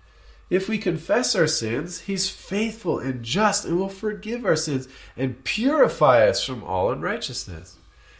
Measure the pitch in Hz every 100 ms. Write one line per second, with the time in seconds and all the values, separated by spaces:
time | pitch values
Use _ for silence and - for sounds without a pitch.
0 | - _ - - - 185 190 220 190 160
1 | - 220 247 208 151 - 110 120 170 -
2 | - 190 - - - 196 226 - 180 135
3 | 131 127 113 156 214 - - 170 190 196
4 | 214 214 208 233 208 156 - 131 131 -
5 | - - 131 113 - - 254 302 247 -
6 | 147 120 107 95 - 123 - 92 101 135
7 | 170 226 - 120 - 82 - - - _
8 | -